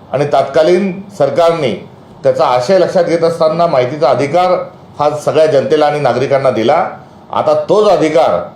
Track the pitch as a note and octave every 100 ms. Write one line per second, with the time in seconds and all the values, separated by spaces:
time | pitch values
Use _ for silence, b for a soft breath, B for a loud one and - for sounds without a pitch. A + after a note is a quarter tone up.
0 | - C3+ D3 C#3+ C#3 E3 D#3+ F3+ G3 F3
1 | - - C#3 C#3+ E3+ E3 C#3 G2 - -
2 | - - C3+ B2+ D3+ B2 B2 F#3 D#3+ F#3+
3 | E3+ E3 E3 E3 D#3 E3 E3+ C#3 B2 D3
4 | D#3 B2+ C#3 E3+ F3+ F3+ - - - -
5 | D3 D3 - C3+ D#3 C#3 B2 D3+ D3 D3
6 | C#3 A#2+ C3+ C3+ C3+ A2 A2+ D#3+ - -
7 | B B - - C3+ D3+ D3+ F#3+ G#3 F3+
8 | D#3 D#3 C3+ F2 -